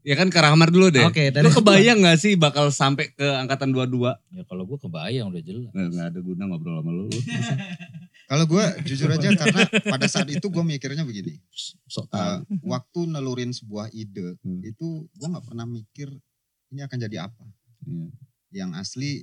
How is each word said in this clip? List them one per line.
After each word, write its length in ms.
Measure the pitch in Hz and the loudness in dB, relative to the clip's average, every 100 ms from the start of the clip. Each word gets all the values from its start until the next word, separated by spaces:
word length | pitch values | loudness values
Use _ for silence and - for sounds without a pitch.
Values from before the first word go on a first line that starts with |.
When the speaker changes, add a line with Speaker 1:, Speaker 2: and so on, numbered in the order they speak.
Speaker 1:
Ya 160 | - 139 | -2 0
kan, 160 | 185 | 2
ke 80 | 170 | 4
Rahmat 320 | 156 156 165 | 6 8 6
dulu 160 | 175 190 | 8 8
deh. 160 | 139 | 8
Speaker 2:
Oke, 240 | 117 160 139 | 4 4 0
dari 160 | 135 | 4
Speaker 1:
Lu 80 | 151 | 6
Speaker 2:
situ. 80 | 247 | 8
Speaker 1:
kebayang 400 | 214 196 226 226 | 8 8 8 8
nggak 160 | 185 165 | 6 6
sih 160 | 202 | 6
bakal 380 | 196 151 147 147 | 4 4 4 0
sampai 400 | 139 139 139 147 | 2 0 2 -4
ke 160 | _ 143 135 | _ -2 -2
angkatan 320 | 127 170 139 | -2 -4 -2
dua 160 | 131 | 0
dua? 320 | 127 127 123 - _ | -2 0 -2 -4 _
Speaker 3:
Ya 100 | 92 | -20
kalau 220 | 90 90 | -14 -12
gue 140 | 92 143 | -10 -10
kebayang 500 | 95 80 85 127 104 | -10 -10 -6 -6 -6
udah 140 | 87 | -8
jelas. 260 | 80 104 123 | -12 -12 -12
Speaker 1:
Nah, 140 | 90 90 | -6 -6
nggak 200 | 87 85 | -4 -8
ada 120 | 85 | -8
guna 200 | 90 90 98 | -8 -8 -6
ngobrol 340 | 87 80 82 | -8 -8 -6
sama 100 | 78 | -6
lu. 120 | 85 104 | -6 -6
Speaker 2:
<laughs> 60 | 110 240 240 233 - 190 180 - - - _ _ | -6 -6 -6 -4 -6 -6 -14 -16 -20 -20 _ _
Speaker 4:
Kalau 180 | 139 | -2
gue 160 | 160 175 214 - | 0 2 0 -2
jujur 240 | 156 135 - | -6 -4 -2
aja, 220 | 160 202 | 0 2
karena 320 | 202 220 190 220 220 | 2 2 2 2 2
pada 220 | 214 190 | -2 -2
saat 240 | 208 - 139 | -2 -2 -4
itu 160 | 147 | -4
gue 160 | 202 170 | -4 -2
mikirnya 380 | 170 143 131 143 | -2 -4 -6 -6
begini. 400 | 151 104 87 76 _ - - _ _ | -6 -6 -10 -12 _ -16 -16 _ _
Speaker 1:
Sok 200 | - - | -12 -8
Speaker 4:
Eh, 60 | |
Speaker 1:
tahu. 240 | - - 190 - 196 185 | -4 -4 -4 -6 -8 -4
Speaker 4:
waktu 340 | 123 - 175 170 | -6 -6 -6 -4
nelurin 440 | 156 131 123 123 | -4 -4 -4 -6
sebuah 380 | 123 113 104 110 | -8 -10 -10 -10
ide, 460 | 113 110 98 90 90 | -12 -14 -10 -10 -10
Speaker 1:
Hmm. 220 | 95 90 | -10 -10
Speaker 4:
itu 220 | 92 113 165 160 160 | -10 -10 -10 -10 -12
gue 160 | _ 151 | _ -10
nggak 180 | 170 | -8
pernah 200 | 113 117 | -10 -12
mikir 480 | 117 117 107 - 143 131 _ _ _ _ _ | -10 -10 -14 -16 -16 -16 _ _ _ _ _
ini 120 | 135 | -14
akan 160 | 143 127 | -10 -8
jadi 160 | 110 104 | -8 -10
apa. 220 | 95 - - _ _ _ | -12 -16 -20 _ _ _
Speaker 1:
Iya. 260 | - 82 82 - _ _ _ | -12 -12 -12 -16 _ _ _
Speaker 4:
Yang 160 | 98 92 85 | -12 -10 -10
asli, 320 | 95 - 143 139 | -12 -10 -8 -8